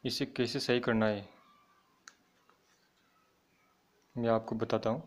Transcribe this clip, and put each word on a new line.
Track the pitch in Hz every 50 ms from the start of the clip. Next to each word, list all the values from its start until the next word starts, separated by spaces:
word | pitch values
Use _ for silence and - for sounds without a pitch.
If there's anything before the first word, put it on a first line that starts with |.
| -
इसे | 131 - - 139 131
कैसे | - - 127 117 - 143
सही | - - 123 123
करना | 120 - 117 110 110
है | 110 107 101 98 - - - - _ - _ _ _ _ _ _ _ _ _ _ - _ _ _ _ _ _ _ _ - _ _ _ _ _ _ _ _ _ _ _ _ _ _ _ _ _ _ _ _ _ _ _ _ _ _ _ _ _ _ _ _
मैं | 123 117 117
आपको | 113 110 113 - -
बताता | 110 113 110 - 110 - 110
हूँ। | 113 156 -